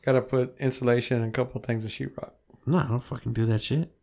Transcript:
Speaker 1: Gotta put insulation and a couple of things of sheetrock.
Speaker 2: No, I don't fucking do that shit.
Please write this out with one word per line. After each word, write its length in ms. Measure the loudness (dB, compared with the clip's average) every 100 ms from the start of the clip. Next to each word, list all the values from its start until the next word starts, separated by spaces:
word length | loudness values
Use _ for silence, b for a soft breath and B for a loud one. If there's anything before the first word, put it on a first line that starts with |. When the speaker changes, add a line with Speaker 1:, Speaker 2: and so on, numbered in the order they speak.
Speaker 1:
Gotta 180 | 4 2
put 320 | 4 0 0 0
insulation 640 | -2 0 2 2 2 0
and 60 | 0
a 40 |
couple 280 | -2 -2 -4
of 60 | -4
things 180 | -4
of 60 | -4
sheetrock. 420 | -8 -8 -8 -12 _ _ _ 0
Speaker 2:
No, 120 | 0
I 80 | 2
don't 140 | -2
fucking 320 | -4 -8 -4
do 140 | 0 2
that 160 | 2
shit. 280 | 0 -2 -2 _